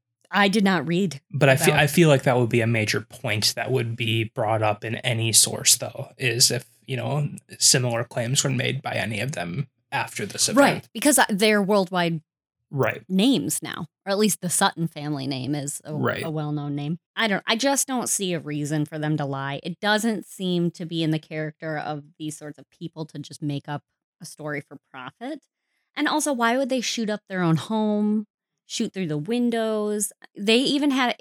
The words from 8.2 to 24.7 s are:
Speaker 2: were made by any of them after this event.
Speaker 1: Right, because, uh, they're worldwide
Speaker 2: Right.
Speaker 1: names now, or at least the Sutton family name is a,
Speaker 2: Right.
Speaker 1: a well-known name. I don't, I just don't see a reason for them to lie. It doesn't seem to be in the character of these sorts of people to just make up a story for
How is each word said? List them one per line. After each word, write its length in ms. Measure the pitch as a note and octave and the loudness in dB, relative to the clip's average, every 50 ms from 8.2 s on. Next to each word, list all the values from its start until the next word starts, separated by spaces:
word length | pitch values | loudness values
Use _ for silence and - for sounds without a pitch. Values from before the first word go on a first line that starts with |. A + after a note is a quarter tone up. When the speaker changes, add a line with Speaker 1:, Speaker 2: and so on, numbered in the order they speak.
| A#2 A#2+ C3+ C3+ - | -4 -2 -2 -2 0
Speaker 2:
were 60 | C#3+ | 0
made 320 | C3 B2 B2 B2 B2 C3+ | -2 -2 -2 -2 -4 -4
by 100 | - - - | -6 -6 -4
any 260 | A2+ F#2 G#2 A2+ G2+ | -4 -4 -4 -4 -4
of 100 | G2+ C3 | -6 -6
them 360 | - - F2 F2 F2 - - - _ _ _ _ | -6 -6 -8 -6 -6 -8 -8 -8 _ _ _ _
after 360 | - A2 A2+ - - - G#2 | -6 -6 -6 -6 -8 -8 -10
this 240 | G2 - - - - | -8 -4 -2 -2 2
event. 80 | - B3+ | 4 4
Speaker 1:
Right, 320 | C#4 A3+ D3+ - - - - | 4 4 2 0 -6 -10 -6
because, 240 | A3+ - D4 D4 - | 0 2 4 4 4
uh, 60 | A3+ - | 4 2
they're 320 | A3 F3+ A3 G#3+ G#3+ G#3 G3+ | 2 2 4 4 4 4 4
worldwide 580 | F3+ G#3+ G3+ F#3+ F3 F#3+ F3+ F3 E3+ E3 D#3 - _ _ _ _ _ _ _ _ _ | 4 2 2 2 0 0 0 0 0 0 -2 -6 _ _ _ _ _ _ _ _ _
Speaker 2:
Right. 360 | D#3 C#3 B2 G#2+ - - - - | -2 0 0 0 0 -4 -6 -2
Speaker 1:
names 560 | F#3 F#3+ G3+ C4+ C4+ - - - - - - | 2 2 4 4 4 2 0 -2 -4 -6 -6
now, 240 | - - - E3+ - _ _ - | -8 -8 -10 -10 -12 _ _ -6
or 60 | G3 | -2
at 60 | G3 G3 | 0 2
least 240 | G#3+ G#3+ - - | 2 2 2 0
the 80 | - F3+ | -4 -4
Sutton 400 | - - G3 G3 - D#3+ E3+ D#3 | 0 2 2 2 2 0 -4 -4
family 380 | - D3+ C#3+ D3 D3+ C#3 C3 C3+ | -4 -6 -6 -6 -4 -4 -4 -4
name 280 | C#3 C3 B2+ B2+ D3 | -4 -4 -4 -4 -4
is 260 | D3 C3+ C#3+ - - - | -4 -4 -6 -8 -10 -10
a, 80 | - D#3 | -8 -6
Speaker 2:
Right. 300 | C#3+ B2+ A#2+ - - - | -2 -2 -2 -2 -2 -4
Speaker 1:
a 40 | E3 | -6
well-known 460 | D3+ D#3 D3+ D3 D3 D3+ C#3+ D3 C#3+ | -4 -4 -4 -4 -4 -6 -6 -6 -6
name. 240 | C#3+ C#3+ D3 F3 - _ _ _ | -6 -4 -6 -6 -8 _ _ _
I 140 | F#3+ A3+ A3 | -2 0 0
don't, 140 | G3 F3 - - | 0 -2 0 -2
I 80 | A3+ | -2
just 320 | A3+ B3+ C#4 C#4 C4 - - | 0 2 0 0 0 0 -2
don't 220 | C4 B3 A3 A#3 | -2 -4 -2 -2
see 240 | - - G3+ F3+ F3 | -2 -2 -2 -2 -2
a 60 | D#3 | -4
reason 420 | C#3+ D3+ D3 D3 D3 C#3 D#3 D3+ D3 | -4 -4 -4 -4 -2 -2 0 0 -2
for 160 | D3 D#3+ D#3 | -2 -4 -4
them 160 | D#3 D3+ D#3 | -2 -2 -2
to 100 | D3 C#3+ | -2 -2
lie. 360 | C#3 C#3 C3+ C3+ C#3 C#3 C#3 - | -4 -6 -6 -6 -6 -6 -8 -8
It 160 | - E3+ - | -10 -8 -4
doesn't 460 | - G#3 G#3+ G#3+ G#3+ A#3 A3 G3 - | 0 0 2 2 2 0 -2 -2 -6
seem 460 | - - - F#3+ F#3 F3+ F3 E3+ E3+ | -10 -10 -6 -2 0 2 2 2 0
to 140 | - - F#3 | -2 -4 -8
be 180 | D#3+ E3+ E3 E3 | -6 -4 -2 0
in 80 | D#3 | 0
the 80 | D#3 D#3 | 0 -2
character 580 | - - D#3+ D#3 D#3 D#3 D3 _ E3 D#3+ D#3 D3+ | -4 -8 -8 -8 -8 -8 -10 _ -10 -8 -6 -6
of 260 | - - D3+ D3 C#3+ D3 _ - | -6 -6 -8 -8 -10 -14 _ -12
these 180 | D#3 D3+ D3 - | -12 -10 -10 -12
sorts 220 | D3+ D3 D3 - | -14 -16 -16 -18
of 100 | - _ | -20 _
people 360 | _ - F3 D#3+ - D#3 D#3+ | _ -12 -12 -12 -10 -10 -12
to 140 | - - D3+ | -10 -10 -12
just 220 | C#3+ - D3+ - | -12 -12 -10 -8
make 280 | D#3+ D3 C#3+ C#3+ - - | -6 -4 -4 -4 -6 -8
up 140 | D3 D3 - _ _ _ _ _ _ _ | -8 -10 -10 _ _ _ _ _ _ _
a 40 | F3+ | -20
story 340 | - - - D3+ D3+ C#3+ C#3 | -18 -16 -12 -10 -8 -8 -8
for 180 | C3+ _ | -10 _